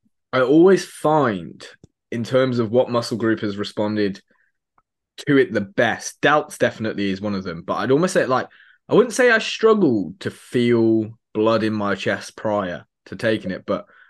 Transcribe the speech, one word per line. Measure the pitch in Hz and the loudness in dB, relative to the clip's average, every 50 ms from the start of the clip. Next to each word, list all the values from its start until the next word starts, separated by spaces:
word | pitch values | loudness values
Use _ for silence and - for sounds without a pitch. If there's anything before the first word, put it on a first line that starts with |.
| _ _ _ _ _ - - | _ _ _ _ _ -4 -2
I | 131 | 0
always | 127 120 143 160 170 190 190 180 180 | 2 4 6 8 8 8 6 4 2
find, | - - - - 151 156 156 139 120 104 92 82 64 50 - - - - _ _ - _ _ _ - | -4 -12 -4 -2 2 2 2 2 2 0 -4 -8 -12 -16 -18 -20 -20 -20 _ _ -20 _ _ _ -10
in | - 117 117 | -8 -8 -6
terms | - 131 127 131 131 123 120 | 0 0 2 2 2 0 -2
of | 120 104 | -2 0
what | 110 127 123 - | 2 2 2 2
muscle | 120 120 117 - 127 104 | 0 -4 -4 -4 -6 -2
group | 117 113 110 107 | 0 0 -2 -2
has | - 104 98 101 | -2 -6 -6 -6
responded | 104 - - - 107 104 107 107 104 98 95 - _ _ _ _ _ _ _ _ _ _ _ _ _ _ _ _ _ _ _ - - - | -8 -10 -6 -6 -4 -4 -2 -2 -2 -2 -4 -8 _ _ _ _ _ _ _ _ _ _ _ _ _ _ _ _ _ _ _ -12 -4 0
to | 143 135 | 2 2
it | 127 - 104 | 2 2 0
the | 110 | -6
best, | 101 95 - - 123 110 98 - - - - - | -6 -4 -2 0 0 0 0 -4 -8 -14 -10 -2
delts | - 143 147 151 143 - - - | 0 2 2 2 0 -2 -4 -2
definitely | 127 117 - - 110 110 - 95 101 98 | -2 -2 -2 -4 -6 -6 -4 -4 -4 -4
is | 95 95 | -4 -4
one | 104 107 101 | -6 -6 -6
of | 95 92 | -6 -6
them. | 95 82 85 85 | -8 -10 -10 -8
But | - 92 | -8 -6
I'd | 82 101 120 | -4 0 0
almost | 131 147 170 180 - | 2 2 2 0 0
say, | 180 131 | -2 0
like, | 113 127 120 - - _ _ - _ _ _ _ - | 0 -2 -2 -4 -6 _ _ -20 _ _ _ _ 0
I | 135 | 4
wouldn't | 180 240 247 208 | 4 4 2 2
say | - 247 247 | 2 2 4
I | 226 220 | 4 2
struggled | 214 - - - - 220 226 214 190 147 120 104 92 78 92 - | 0 -4 -6 0 4 4 4 4 4 2 2 0 -2 -4 -8 -10
to | - 113 | -10 -10
feel | 98 - - - - 131 120 120 120 117 113 113 110 110 107 104 113 _ _ _ - | -10 -12 -14 -6 -2 0 2 4 4 4 4 4 4 2 0 -4 -8 _ _ _ -4
blood | 110 107 110 113 110 107 | 0 2 2 2 2 0
in | 110 107 | 0 -2
my | 107 101 101 98 | -2 -2 -2 -2
chest | 95 - 113 101 98 - - - | -2 -2 -4 -4 -4 -6 -12 -14
prior | - - 110 104 104 98 90 87 78 - _ _ _ _ | -8 -4 -2 -2 -2 -2 -4 -6 -10 -12 _ _ _ _
to | - - | -18 -12
taking | 95 - 113 110 104 98 95 | -6 -2 -2 -2 -2 -4 -8
it, | 90 - - | -10 -8 -6
but | - 101 - - _ _ _ _ _ | -6 -6 -6 -6 _ _ _ _ _